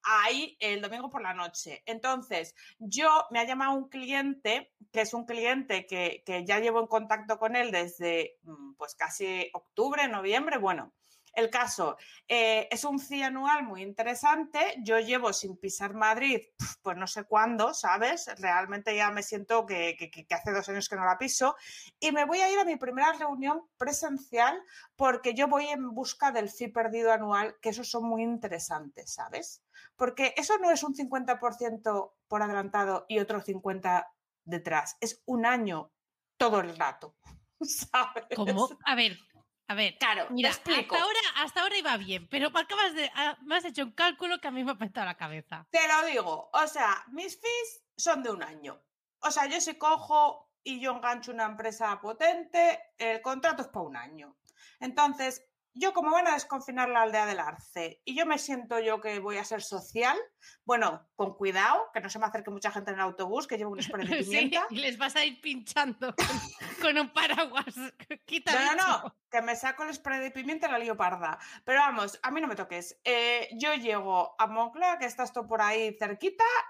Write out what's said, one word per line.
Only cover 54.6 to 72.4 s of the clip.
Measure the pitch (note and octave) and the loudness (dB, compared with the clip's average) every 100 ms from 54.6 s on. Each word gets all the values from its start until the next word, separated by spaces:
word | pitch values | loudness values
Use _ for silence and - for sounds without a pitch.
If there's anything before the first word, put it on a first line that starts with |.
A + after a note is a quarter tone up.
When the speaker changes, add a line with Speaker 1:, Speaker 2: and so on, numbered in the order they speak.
| - _ | -20 _
Speaker 1:
Entonces, | B3+ B3+ D4 C#4 C4 B3+ _ _ _ B3 | -4 4 4 4 -4 -4 _ _ _ 0
yo | F#4+ | 0
como | F#4 D#4 | 2 4
van | E4 F4 | 4 4
a | |
desconfinar | D4 - C4+ C4 B3+ B3 | 2 0 -6 -4 -2 2
la | A#3+ | 4
aldea | A3+ G#3+ G#3 | 4 4 0
del | F#3+ | 0
Arce | D3+ D#3 - F3 E3 - | -4 -8 -12 -8 -8 -8
y | - | -8
yo | C4 E4 | -2 0
me | D4 | 0
siento | - C4 A3+ A#3 | -2 -6 -2 0
yo | A3 A3 | 0 0
que | G#3+ G#3 | -2 -6
voy | G3+ G3+ | -4 -6
a | |
ser | G#3 G#3+ | -4 -8
social, | - G3 - A3+ B3 E4+ A#4+ _ - _ | -6 -8 -6 0 2 2 -4 _ -20 _
bueno, | - A#3+ G3+ D#3+ _ - | 0 2 2 -2 _ -4
con | G3 | -4
cuidado, | G3 G3 F#3 G#3 E4+ A4+ | 0 0 2 4 4 2
que | - | -6
no | G3 | -8
se | G#3+ | -4
me | G#3 | -4
acerque | G#3+ G#3 | -4 -8
mucha | G3+ G#3 | -6 -4
gente | G3+ G3+ | -4 -6
en | F#3+ | -2
el | |
autobús, | F#3+ F#3 F#3 A#3+ C4+ | -2 -2 -4 -4 -4
que | A3 | -6
llevo | G#3 | -4
un | G3+ | -4
spray | G3 G3+ F#3 | -6 -4 -2
de | |
Speaker 2:
<laughs> | D#4 | -2
Sí, | G3 | 0
Speaker 1:
pimienta. | D4 C4+ E4+ G#4 | 0 2 0 -2
Speaker 2:
y | A3+ | -4
les | C#4 A#3 | -4 -2
vas | C4+ D4+ | -2 0
a | |
ir | D4 B3 | 0 -2
pinchando | D#4 C4 A3 D4+ C#4 A3 B3+ | -10 -10 -4 -2 -2 -2 -6
con, | - E4+ C4+ - - - - | -2 -2 -2 -8 -14 -14 -2
con | E4 D4 | 2 2
un | C#4+ | 0
paraguas. | D#4 E4 - D4+ B3+ C4 | 0 2 2 0 -2 -4
<laughs> | A#3+ C4 _ - D4+ | -10 -12 _ -14 -14
Quita | - D#4+ - | -6 -4 2
Speaker 1:
No, | C4+ | 4
no, | C#4 | 4
Speaker 2:
bicho. | D#4+ F#4+ C4+ | 4 2 2
Speaker 1:
no, | - _ _ | -2 _ _
que | A#3 | -2
me | A#3 A#3 | 0 -2
saco | C4 C4+ | -4 -4
el | D#4 | -8
spray | C#4 C#4 C4+ | -6 -4 -4
de | C4 | -4
pimienta | C4 C4 D#4+ D#4+ | -6 -6 -2 0
y | |
la | A#3+ | 0
lío | A#3 G#3+ | -2 0
parda. | F3+ F3+ E3 - - - | 0 0 -4 -6 -12 -12
Pero | - C4 | 2 4
vamos, | C#4+ A#3 G3+ - | 4 2 -4 -4
a | B3+ | -4
mí | D4+ | -2